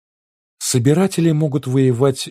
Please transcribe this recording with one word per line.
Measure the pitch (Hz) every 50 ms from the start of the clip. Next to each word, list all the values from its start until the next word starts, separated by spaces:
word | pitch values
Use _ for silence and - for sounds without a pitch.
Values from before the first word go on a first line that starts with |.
| _ _ _ _ _ _ _ _ _ _ _ -
Собиратели | - - - 123 113 139 151 180 196 190 - 175 165 165
могут | 156 151 160 147 135 143 -
воевать | 127 127 135 131 131 123 113 139 139 131 - - -